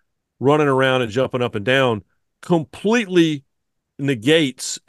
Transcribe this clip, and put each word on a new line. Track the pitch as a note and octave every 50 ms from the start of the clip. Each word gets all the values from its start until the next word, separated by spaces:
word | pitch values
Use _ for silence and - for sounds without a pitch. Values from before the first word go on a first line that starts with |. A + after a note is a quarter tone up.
| _ _ _ _ _ _ _ -
running | B2 C3+ D3 D3+ D3+
around | C#3+ C3+ C3 C3 C3 C3 B2+
and | B2 A2+ G2
jumping | B2+ C3 B2 - B2+ B2
up | A#2 -
and | A2 G2+
down, | B2 B2+ C3+ C3+ B2+ A2+ G#2 - _ _ _ _ _ _ _ -
completely | - F3+ E3 C#3+ - - - - G3+ A3+ B3 A3 F3+ F#3 F3+ E3 D#3+ D3+ C#3 - _ _ _ _ _ _ _ _ _ _ -
negates | C#3+ C#3 C#3 A2+ G#2 C3+ D#3 E3+ D#3+ C3+ B2+ - - - - - -